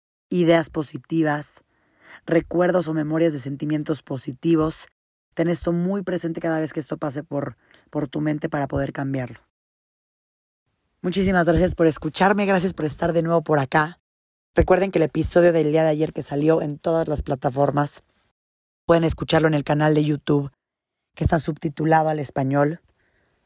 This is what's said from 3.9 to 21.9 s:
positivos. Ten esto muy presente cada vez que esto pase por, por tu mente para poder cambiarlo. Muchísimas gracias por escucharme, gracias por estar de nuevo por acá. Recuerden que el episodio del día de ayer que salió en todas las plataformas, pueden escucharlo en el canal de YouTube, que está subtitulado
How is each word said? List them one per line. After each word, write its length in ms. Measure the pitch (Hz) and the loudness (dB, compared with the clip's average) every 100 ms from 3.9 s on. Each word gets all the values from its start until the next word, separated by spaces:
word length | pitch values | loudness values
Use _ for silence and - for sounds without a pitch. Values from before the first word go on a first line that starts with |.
| 151 | -6
positivos. 880 | - 135 - 127 165 160 156 - - _ _ _ _ | -6 -10 -8 -6 0 2 2 -4 -14 _ _ _ _
Ten 140 | - 170 | -4 -2
esto 240 | 170 - | -2 -2
muy 300 | 175 180 202 | -2 -2 -4
presente 380 | 180 180 170 165 | -4 -6 -6 -6
cada 200 | 165 160 | -4 -4
vez 120 | 156 | -4
que 80 | 160 | -6
esto 180 | 147 156 | -8 -8
pase 240 | 151 139 | -6 -8
por, 340 | 156 143 135 - _ _ _ | -8 -6 -8 -12 _ _ _
por 180 | 151 147 | -6 -6
tu 140 | 156 | -4
mente 280 | 151 151 160 | -4 -2 -4
para 200 | 147 139 | -4 -4
poder 240 | 139 139 | -4 -6
cambiarlo. 480 | - 135 135 120 113 _ _ _ _ _ _ _ _ _ _ _ _ _ _ _ _ | -6 -6 -6 -8 -12 _ _ _ _ _ _ _ _ _ _ _ _ _ _ _ _
Muchísimas 460 | 180 180 190 185 170 | -6 0 2 2 4
gracias 280 | 160 180 | 4 2
por 120 | - 160 | 4 2
escucharme, 580 | - 156 - 190 202 | 2 -4 2 2 4
gracias 300 | 202 190 185 | 2 2 0
por 100 | 170 | -2
estar 280 | 151 139 170 | -6 -2 0
de 100 | 165 | 0
nuevo 200 | 165 170 | 2 0
por 160 | 156 151 | 2 0
acá. 420 | 135 160 156 - _ _ _ _ _ | 2 0 0 -6 _ _ _ _ _
Recuerden 360 | - 160 147 196 | 0 4 4 4
que 80 | 175 | 0
el 60 | |
episodio 480 | 156 165 151 175 175 | 0 0 0 4 4
del 200 | 165 151 | 4 2
día 120 | 156 | 2
de 40 | 160 | 2
ayer 240 | 151 156 | 2 -2
que 100 | - | -4
salió 380 | 147 143 156 160 | -6 -2 2 2
en 180 | 151 147 | 0 -6
todas 300 | 165 165 160 | -2 -2 -2
las 140 | 139 | -4
plataformas, 800 | - 135 143 131 143 135 147 - _ _ _ _ _ _ _ _ | -4 -4 -4 0 0 2 -2 -6 _ _ _ _ _ _ _ _
pueden 200 | - 170 | 2 2
escucharlo 440 | 165 - - 160 156 | 4 -2 0 2 4
en 60 | |
el 100 | 151 | 0
canal 300 | 139 151 151 | 0 0 2
de 100 | 151 | 2
YouTube, 480 | 151 143 - 147 139 _ _ _ _ _ _ | 2 -2 0 0 0 _ _ _ _ _ _
que 100 | - | -6
está 140 | 156 165 | 0 0
subtitulado 680 | 151 151 160 - 156 | -2 -6 -6 -4 2